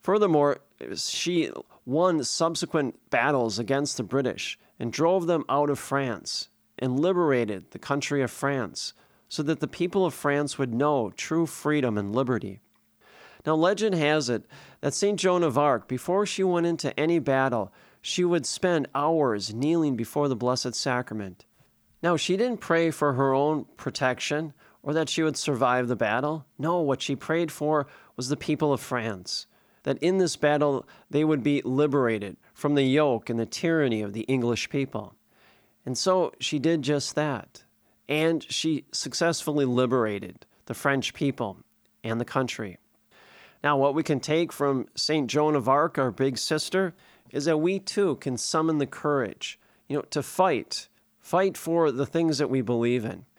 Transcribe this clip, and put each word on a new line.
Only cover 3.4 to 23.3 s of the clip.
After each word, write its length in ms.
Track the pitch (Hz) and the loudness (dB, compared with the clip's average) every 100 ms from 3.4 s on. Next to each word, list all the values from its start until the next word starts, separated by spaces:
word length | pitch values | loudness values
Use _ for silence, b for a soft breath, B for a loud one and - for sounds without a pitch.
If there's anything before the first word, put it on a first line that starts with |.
| 113 101 | 0 -2
against 380 | 113 135 143 - | -2 0 0 -4
the 60 | |
British 520 | 107 135 123 - - - b b | -2 0 0 -2 -8 -10 b b
and 140 | 117 | -8
drove 340 | 110 165 185 170 | 0 2 2 2
them 180 | 170 - | 0 2
out 200 | 139 147 | 0 2
of 120 | 139 | 0
France 680 | - 139 135 104 - - - _ _ - | -2 -2 -2 -4 -6 -8 -10 _ _ -6
and 220 | 127 127 | -2 2
liberated 720 | 170 180 165 131 110 98 - | 2 2 2 2 0 -4 -10
the 60 | - | -16
country 440 | - 143 - 143 | -4 -4 0 0
of 80 | 127 | -2
France 600 | - 139 139 104 - - - b b b | -2 -2 -2 -4 -8 -12 -12 b b b
so 140 | - | -6
that 180 | 147 156 | -2 -2
the 80 | 143 | -4
people 380 | - 175 196 180 | -4 -2 2 0
of 80 | |
France 440 | - 147 143 147 - | 0 0 2 0 -2
would 140 | 135 | -2
know 380 | 117 143 143 107 - | 2 2 2 0 -6
true 300 | - 160 165 | -4 0 0
freedom 520 | - 147 151 127 104 | -2 -2 0 0 0
and 160 | 101 | -2
liberty. 460 | 110 127 120 98 98 _ _ _ _ B B B B | -2 0 -2 -4 -14 _ _ _ _ B B B B
Now, 100 | - | 0
legend 400 | 156 170 196 214 180 | 4 4 4 0 2
has 320 | 147 156 123 | 2 2 0
it 160 | 117 - B B B | -4 -4 B B B
that 140 | 143 | -4
Saint 240 | - 202 208 | 0 0 2
Joan 240 | 190 180 | 2 2
of 160 | 165 123 | 2 2
Arc, 300 | 147 123 - | 2 2 -2
before 360 | 127 - 185 | -8 0 0
she 200 | 208 - | 0 0
went 220 | 190 175 170 | 0 2 0
into 320 | 165 139 - | 0 -4 -2
any 200 | 151 170 | 2 2
battle, 540 | 143 135 135 117 98 b b b | 2 2 2 0 -4 b b b
she 240 | - - | -8 0
would 220 | 180 175 131 | 2 2 0
spend 420 | - 185 170 131 | -2 0 0 0
hours 580 | 135 147 165 139 104 98 | -2 0 2 2 0 -4
kneeling 440 | 110 143 170 151 123 | -2 0 2 2 0
before 320 | 113 - 147 | -2 0 0
the 80 | 123 | 0
Blessed 380 | 123 127 131 | 0 0 -2
Sacrament. 720 | 117 - 123 123 110 98 90 - b b b _ _ | -4 -2 -2 -2 -8 -8 -12 -20 b b b _ _
Now, 140 | 160 165 | 0 0
she 200 | - 190 | 2 0
didn't 240 | 247 233 | 0 -2
pray 300 | - 165 165 | 0 2 2
for 240 | 151 147 | 2 0
her 180 | 127 139 | 2 2